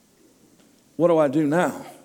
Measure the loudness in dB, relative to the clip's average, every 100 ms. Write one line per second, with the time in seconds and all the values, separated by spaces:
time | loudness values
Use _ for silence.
0 | _ _ _ _ _ _ _ _ _ -2
1 | 2 2 2 0 0 0 -2 -6 -16 -20